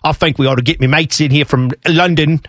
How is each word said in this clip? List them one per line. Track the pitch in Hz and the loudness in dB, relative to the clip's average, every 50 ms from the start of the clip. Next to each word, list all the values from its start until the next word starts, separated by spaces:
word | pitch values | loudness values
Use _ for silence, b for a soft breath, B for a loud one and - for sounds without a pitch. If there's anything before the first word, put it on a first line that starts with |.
| b | b
I | 151 151 | -4 -2
think | - - 160 135 | 0 0 -2 0
we | - 135 | 0 0
ought | 131 135 | 0 0
to | 123 | 0
get | 123 123 165 - | 0 -2 -2 0
me | 135 | 0
mates | 127 139 160 165 - - - | 0 2 0 0 -2 -2 -2
in | 156 143 | 0 2
here | 131 147 143 | 2 0 0
from | - - 131 127 123 127 - - | 0 0 0 0 -2 -4 -4 -2
London | 175 165 160 180 180 170 156 156 147 165 156 - | -2 0 2 2 2 2 2 2 2 0 -2 -4